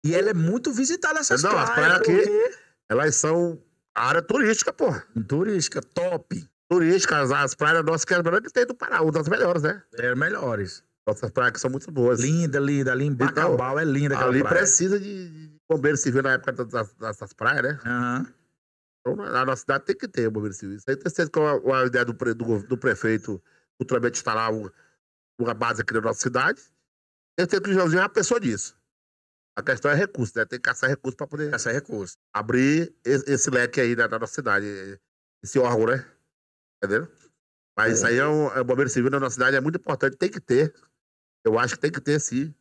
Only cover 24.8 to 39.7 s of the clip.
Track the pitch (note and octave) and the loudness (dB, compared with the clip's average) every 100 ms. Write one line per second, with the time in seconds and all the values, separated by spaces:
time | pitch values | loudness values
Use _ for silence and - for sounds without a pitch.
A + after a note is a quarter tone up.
24.8 | _ _ _ _ _ - A#2 A2 A#2 A2 | _ _ _ _ _ -6 -4 -2 -2 -2
25.8 | - A2+ A2 A2 B2 B2 D3 C4 - _ | -2 -2 -2 -2 -2 0 0 -2 -12 _
26.8 | _ _ _ _ _ - F3 G3 G3+ F#3+ | _ _ _ _ _ -4 0 0 2 2
27.8 | F3 E3+ G3+ - F#3+ A#3+ F3+ G#2 - _ | 4 2 2 0 0 0 0 -4 -8 _
28.8 | _ _ _ _ _ _ _ - G#2+ B2+ | _ _ _ _ _ _ _ -8 -2 -2
29.8 | C#3+ D3 G3+ - A#2 A#2 A2 B2 A#2+ B2 | 0 0 0 -2 -4 -2 -4 -4 -4 -2
30.8 | C3 C3+ C3 A#2+ C#3+ D3 D3+ B2 A#2 B2+ | -2 -2 -6 -8 -10 -8 -6 -4 -4 -4
31.8 | C#3 G#2+ F#2 - _ G#2 A2 B2 C3+ D#3 | -6 -10 -10 -14 _ -8 0 2 4 2
32.8 | E3 _ A#2 C#3 C3+ C3 - B2+ B2 C#3 | -2 _ 0 0 0 0 2 0 0 0
33.8 | A#2+ A#2+ A2+ A2 A2 - B2 G2+ G#2 G2 | 0 2 0 -2 -6 -6 -2 -2 -2 -10
34.8 | F#2+ G2 _ _ _ _ - C3+ B2 A#2+ | -14 -18 _ _ _ _ -2 2 4 4
35.8 | A2+ C3 - _ _ _ _ _ _ _ | 2 0 -4 _ _ _ _ _ _ _
36.8 | G2 G#2+ E3 _ _ _ _ _ _ - | -2 -2 -2 _ _ _ _ _ _ -2
37.8 | A2+ A2 A#2+ A#2+ C#3+ D3+ C#3+ A2+ B2 B2+ | 0 2 2 2 2 0 0 -2 -2 0
38.8 | C3 B2+ B2 C#3 C3 B2 B2+ C3+ C#3 | 0 0 0 0 -2 0 2 2 0